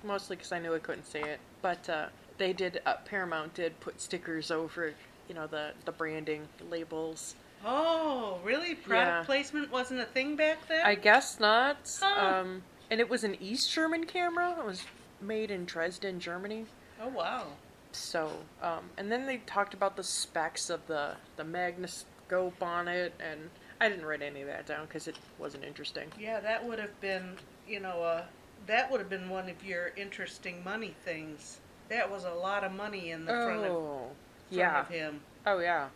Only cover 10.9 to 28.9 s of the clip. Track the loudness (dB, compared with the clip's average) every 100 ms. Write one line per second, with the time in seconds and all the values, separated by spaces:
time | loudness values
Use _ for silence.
10.9 | 8 10 10 10 4 8 8 8 4 -4
11.9 | 0 2 6 6 4 2 -4 -10 -20 -2
12.9 | 2 4 4 2 -2 -4 0 2 4 2
13.9 | 2 0 0 2 2 0 0 -4 -4 -8
14.9 | -16 -20 -12 -4 -2 -2 -4 -4 -2 -2
15.9 | 0 -4 -4 -4 -6 -4 -6 -8 -14 -20
16.9 | -10 -6 -2 -2 -2 -6 -12 -18 -20 -14
17.9 | -10 -4 -2 -2 -4 -10 -6 -4 -4 -6
18.9 | -8 -2 -2 0 -4 -2 0 0 2 0
19.9 | 0 -4 -2 -2 0 0 -2 -4 -4 -2
20.9 | -2 -2 -6 -14 -10 -6 -2 -2 -2 -6
21.9 | -8 -14 -18 0 2 2 0 -2 0 2
22.9 | 0 0 -4 -8 -8 -12 -16 -20 4 4
23.9 | 4 -2 -4 -4 -6 -8 -8 -6 -6 -6
24.9 | -8 -8 -10 -14 -10 -10 -8 -12 -8 -8
25.9 | -8 -10 -10 -4 -4 0 -2 -2 -4 -6
26.9 | -6 -2 -2 -4 -12 -16 -20 -10 -8 -4
27.9 | 0 2 0 -2 -14 -20 -18 2 4 4